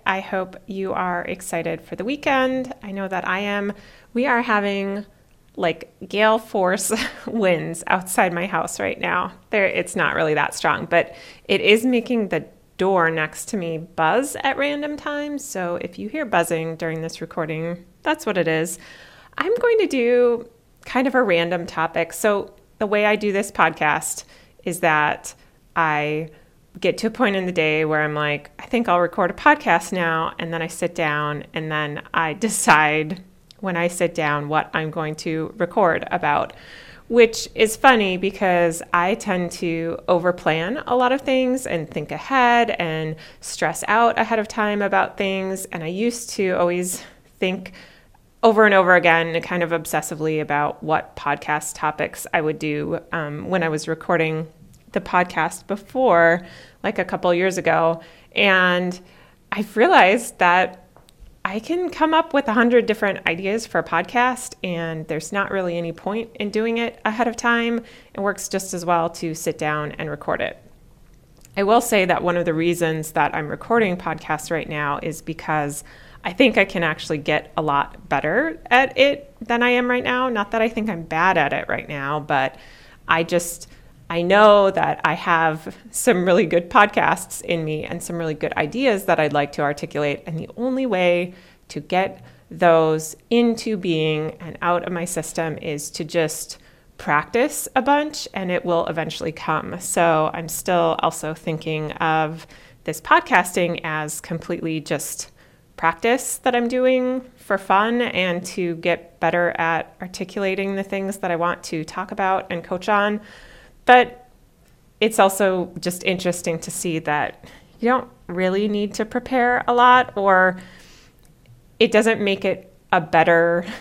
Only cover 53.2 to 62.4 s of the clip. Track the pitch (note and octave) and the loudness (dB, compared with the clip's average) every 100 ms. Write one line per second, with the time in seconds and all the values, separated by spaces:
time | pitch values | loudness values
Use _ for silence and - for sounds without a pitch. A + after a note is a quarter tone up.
53.2 | D3 D3 - F#3 E3 D3+ D#3 D#3+ - E3+ | -6 -8 -4 0 0 -2 -4 -6 0 0
54.2 | D#3+ D#3 D#3+ - - - _ - F3+ F3+ | 0 -2 -6 -12 -20 -20 _ -8 -2 0
55.2 | F3+ - D#3+ - - G#3 - B3+ B3+ E3+ | 0 0 -4 -4 -8 -8 -6 0 4 6
56.2 | E3 F3 F3+ - - _ F#3 F3 F#3 F3+ | 6 4 -2 -18 -20 _ -6 -4 -4 0
57.2 | F#3 F3 F#3 F#3 E3+ D#3+ E3 E3 - - | 2 2 2 0 2 2 2 0 -6 -20
58.2 | - - G3+ F#3+ F#3 F3+ F3+ F3+ - - | -8 0 4 6 4 2 0 -6 -12 -20
59.2 | - _ _ G3+ G#3+ - C4 E4 F#3+ A3 | -20 _ _ -6 -2 2 6 8 8 6
60.2 | A#3 - F3+ F3+ F#3 - - - - - | 0 0 4 4 2 -4 -20 -20 -20 -20
61.2 | - - - G3+ G#3+ F4 F4+ - D#4 D#4+ | -20 -10 -8 -6 -4 -2 -2 0 0 2
62.2 | E4 C#4 | 0 0